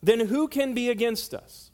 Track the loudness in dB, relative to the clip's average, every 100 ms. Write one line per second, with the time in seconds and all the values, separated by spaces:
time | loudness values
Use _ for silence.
0 | 4 2 2 0 0 0 -2 0 -2 0
1 | 0 -2 -8 -12 -14 -20 -20